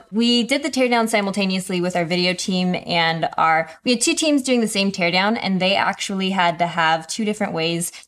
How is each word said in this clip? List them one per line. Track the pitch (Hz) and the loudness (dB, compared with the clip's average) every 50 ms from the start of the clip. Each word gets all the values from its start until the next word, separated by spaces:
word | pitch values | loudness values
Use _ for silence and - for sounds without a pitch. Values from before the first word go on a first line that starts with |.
| - - | -10 -6
we | 185 220 233 240 240 240 226 | -2 0 2 4 4 2 2
did | 233 269 294 | 0 0 -2
the | 294 302 | -2 -2
teardown | - 254 254 240 240 233 226 220 | 0 0 2 2 2 2 2 2
simultaneously | 233 208 202 196 190 208 196 190 190 185 180 - 185 180 | 0 0 0 0 -2 -2 0 0 -2 -2 -4 -2 -2 -2
with | 175 180 175 | -2 0 0
our | 175 170 | -2 -2
video | 156 180 175 180 180 180 | 0 0 0 0 0 0
team | 180 - - 185 180 180 180 180 - - | -2 -2 -2 -2 0 0 0 -2 -2 -4
and | - 170 170 165 165 165 165 160 - - | -2 0 2 2 2 0 0 -2 -2 0
our, | - 165 160 160 156 160 - - - - | 2 2 2 2 2 0 -4 -8 -6 -2
we | 254 | 0
had | 247 233 | 0 2
two | 240 330 320 | 2 0 0
teams | - 320 302 294 277 254 | 0 2 2 2 2 2
doing | 269 254 240 | 2 0 2
the | 220 | 0
same | 202 - 196 196 196 | 0 0 0 0 0
teardown, | 190 190 170 170 165 185 196 214 233 - | 0 0 0 2 2 2 2 2 0 -2
and | - 190 190 180 | -2 -2 0 0
they | 185 190 196 | 2 2 2
actually | - - 233 - - - - 196 190 190 185 | 2 0 -2 -2 -4 -6 -6 -4 -2 -2 -2
had | 190 190 175 170 165 165 | 2 2 2 2 2 0
to | 170 | -2
have | 170 160 175 160 160 165 160 160 | -2 0 0 2 2 2 0 -2
two | - - - 220 | -6 -6 -4 -2
different | 208 208 214 202 190 175 | -2 -2 -2 -4 -4 -2
ways | 165 160 170 170 170 175 - - - - | -2 -2 -2 -2 -2 -4 -6 -8 -12 -14